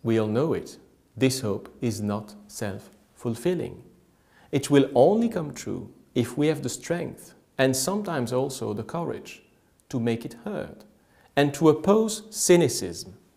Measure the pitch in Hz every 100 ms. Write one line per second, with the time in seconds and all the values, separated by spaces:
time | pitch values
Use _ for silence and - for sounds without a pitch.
0 | 117 113 110 110 151 92 - - _ _
1 | _ - 131 127 107 98 - - 120 104
2 | 104 104 - - - - 107 95 - _
3 | _ _ 120 113 175 180 - - - _
4 | _ _ _ _ _ 139 - 143 135 123
5 | 143 214 233 185 151 - - 90 98 -
6 | _ - 117 - 147 147 131 - - 170
7 | 165 - - - _ - 135 131 - 202
8 | 208 156 120 127 143 135 110 107 110 170
9 | 160 - - - _ _ _ _ _ 131
10 | 117 113 117 - - 202 78 - - _
11 | _ _ _ - 147 143 160 151 - 208
12 | 220 - - - - 175 151 - 90 85
13 | - - _